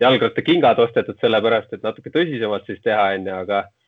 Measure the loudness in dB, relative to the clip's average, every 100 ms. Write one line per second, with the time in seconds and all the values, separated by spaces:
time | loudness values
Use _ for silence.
0 | 2 4 0 -2 0 2 4 4 2 0
1 | -4 -2 0 2 2 0 -2 -10 -8 -10
2 | -6 -4 -2 -4 -4 -6 -8 -8 -2 0
3 | 2 0 -6 -8 -4 -4 -4 _